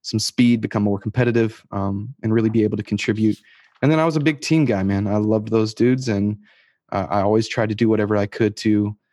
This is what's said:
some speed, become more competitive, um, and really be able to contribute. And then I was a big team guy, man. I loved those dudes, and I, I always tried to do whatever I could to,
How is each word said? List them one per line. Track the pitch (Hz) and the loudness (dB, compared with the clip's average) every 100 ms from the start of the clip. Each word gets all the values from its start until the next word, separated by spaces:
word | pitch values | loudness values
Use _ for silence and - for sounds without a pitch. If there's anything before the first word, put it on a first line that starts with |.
some | - 110 | -6 -4
speed, | - - 120 117 | -4 2 2 2
become | 107 110 | 0 -2
more | 104 98 | 0 -2
competitive, | 110 127 120 117 110 - - | -4 0 0 2 0 -4 -10
um, | 101 98 98 113 - | -6 -4 -4 -8 -6
and | 110 | -2
really | 113 110 | 0 2
be | 110 | 2
able | 107 104 | 0 -2
to | |
contribute. | - 101 - 107 110 101 _ _ _ - | -4 -4 -2 0 0 -2 _ _ _ -2
And | 139 | 2
then | 156 | 2
I | 165 | 2
was | 156 | 2
a | |
big | 151 143 | 0 -2
team | - 160 | 0 2
guy, | 151 98 | 2 0
man. | 95 98 101 | 0 0 0
I | 104 | 0
loved | 107 110 110 | 0 0 0
those | 113 110 | 0 0
dudes, | - 123 131 123 | 0 2 2 0
and | 101 104 104 _ _ _ _ - | -2 -2 -4 _ _ _ _ -8
I, | 101 | -6
I | 90 101 | -2 0
always | 101 110 113 | 2 2 0
tried | - 110 | -2 -2
to | 104 | 0
do | 113 | 2
whatever | 107 104 107 | 2 2 0
I | 101 | -2
could | - 107 - | 0 -2 0
to, | 110 104 104 104 _ | 0 2 0 -6 _